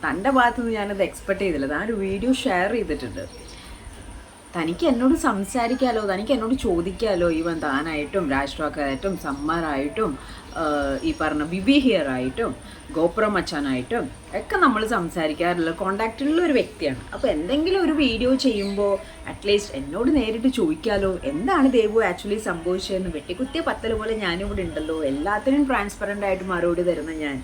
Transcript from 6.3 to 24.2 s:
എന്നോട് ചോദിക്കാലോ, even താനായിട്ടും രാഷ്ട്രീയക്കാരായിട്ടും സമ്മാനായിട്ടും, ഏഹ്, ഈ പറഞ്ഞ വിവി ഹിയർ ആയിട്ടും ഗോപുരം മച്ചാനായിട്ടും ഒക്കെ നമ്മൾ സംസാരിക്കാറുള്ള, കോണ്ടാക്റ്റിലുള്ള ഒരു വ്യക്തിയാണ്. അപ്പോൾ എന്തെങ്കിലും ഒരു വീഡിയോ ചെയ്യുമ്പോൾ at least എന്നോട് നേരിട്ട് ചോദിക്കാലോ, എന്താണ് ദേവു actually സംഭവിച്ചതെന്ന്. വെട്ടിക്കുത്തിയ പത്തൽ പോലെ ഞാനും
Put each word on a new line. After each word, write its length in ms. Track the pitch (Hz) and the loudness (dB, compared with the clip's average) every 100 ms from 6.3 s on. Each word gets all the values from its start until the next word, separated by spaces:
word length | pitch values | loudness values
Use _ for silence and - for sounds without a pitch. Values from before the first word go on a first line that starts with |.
എന്നോട് 220 | 262 220 | 0 2
ചോദിക്കാലോ, 760 | 262 233 170 170 185 220 185 175 | 0 2 0 0 -2 0 2 2
even 280 | 160 165 165 | 2 -2 -2
താനായിട്ടും 680 | 151 135 156 156 147 196 165 | 0 -2 -2 -4 -2 -2 0
രാഷ്ട്രീയക്കാരായിട്ടും 880 | 135 139 - 151 156 139 135 196 185 | 0 -2 -4 -4 -2 -2 -2 -4 -4
സമ്മാനായിട്ടും, 1000 | 165 139 147 165 160 139 143 147 220 135 - - - - | -4 -4 -2 0 0 -2 -2 0 -2 -2 -10 -16 -12 -4
ഏഹ്, 400 | 160 147 139 135 | -2 0 0 -2
ഈ 120 | 160 151 | -2 0
പറഞ്ഞ 220 | 156 147 | -2 -2
വിവി 360 | 151 180 196 277 | -2 -2 4 4
ഹിയർ 300 | 262 196 139 | 6 2 2
ആയിട്ടും 720 | 127 127 131 226 - - - - | -2 -2 -2 -4 -4 -12 -18 -8
ഗോപുരം 380 | 160 170 170 214 | 0 2 4 2
മച്ചാനായിട്ടും 720 | 196 156 156 143 131 123 233 143 - - 202 | 2 -2 -4 -2 -2 -2 -4 -4 -8 -8 -8
ഒക്കെ 180 | - 415 | -2 4
നമ്മൾ 300 | 320 214 220 | 4 4 2
സംസാരിക്കാറുള്ള, 840 | 226 170 175 156 151 170 175 165 | 0 0 0 -2 2 0 2 0
കോണ്ടാക്റ്റിലുള്ള 720 | 165 190 196 220 - 277 320 | 0 -2 0 -2 0 0 2
ഒരു 100 | 349 | 4
വ്യക്തിയാണ്. 480 | 262 180 - 156 127 - | 4 2 -2 -4 -4 -8
അപ്പോൾ 160 | 202 226 | -2 0
എന്തെങ്കിലും 560 | 156 170 277 330 381 | 0 0 0 2 2
ഒരു 80 | 339 | 2
വീഡിയോ 420 | 302 277 220 247 | 4 2 2 2
ചെയ്യുമ്പോൾ 580 | 262 262 214 202 202 202 196 - - - | 4 4 2 0 0 2 0 -4 -12 -10
at 160 | - 202 | -6 2
least 200 | 208 - | 2 2
എന്നോട് 420 | 269 269 170 247 294 | -8 -6 -2 2 4
നേരിട്ട് 320 | 220 226 247 | 2 2 2
ചോദിക്കാലോ, 720 | 254 175 156 - 202 196 185 | 2 0 0 0 2 2 0
എന്താണ് 480 | - 151 240 370 269 | -2 -2 2 4 6
ദേവു 280 | 247 214 220 | 6 4 4
actually 380 | 208 180 208 208 | 2 0 -2 -2
സംഭവിച്ചതെന്ന്. 720 | 214 170 175 185 - 190 190 | -2 -2 -2 -2 -2 -4 -2
വെട്ടിക്കുത്തിയ 500 | 160 - 180 262 320 | -6 -6 -6 -4 -2
പത്തൽ 340 | 320 214 226 | -2 -2 -2
പോലെ 200 | 226 220 | -2 -2
ഞാനും 320 | 220 | -2